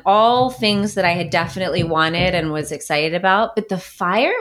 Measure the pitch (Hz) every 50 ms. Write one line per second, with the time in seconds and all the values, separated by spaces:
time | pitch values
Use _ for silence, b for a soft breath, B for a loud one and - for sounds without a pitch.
0 | - 185 196 214 220 233 247 247 254 254 254 - 220 214 208 202 202 208 - 202
1 | 185 175 170 180 170 156 - 170 165 170 - 190 185 170 147 175 170 165 165 160
2 | 160 160 165 170 180 185 175 175 160 156 151 156 147 151 156 143 - - 156 151
3 | 156 160 165 175 180 190 190 202 226 220 - 214 208 - 196 175 - - - -
4 | 190 175 185 220 262 349 440 494